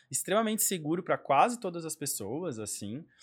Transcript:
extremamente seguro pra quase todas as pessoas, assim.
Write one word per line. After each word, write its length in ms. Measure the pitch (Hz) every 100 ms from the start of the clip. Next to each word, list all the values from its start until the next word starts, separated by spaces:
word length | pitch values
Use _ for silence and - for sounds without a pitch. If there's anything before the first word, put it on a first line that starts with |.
| -
extremamente 540 | - - 196 220 214
seguro 400 | - 185 151 175
pra 140 | - 147
quase 420 | - 139 196 240
todas 260 | 190 170 160
as 100 | -
pessoas, 600 | 143 - 101 135 180 117
assim. 480 | 104 - 101 120 165 _